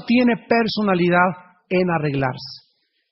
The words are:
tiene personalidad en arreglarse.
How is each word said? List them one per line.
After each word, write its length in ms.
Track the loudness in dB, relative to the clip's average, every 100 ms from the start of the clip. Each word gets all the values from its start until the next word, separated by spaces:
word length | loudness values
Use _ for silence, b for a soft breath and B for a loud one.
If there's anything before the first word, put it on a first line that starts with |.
| 0
tiene 300 | 2 2 0 0
personalidad 800 | 0 0 -2 0 2 2 4 2 -2 -14 _ _
en 200 | -2 0
arreglarse. 840 | 0 -2 -2 -4 -6 -14 -20 _ _ _ _ _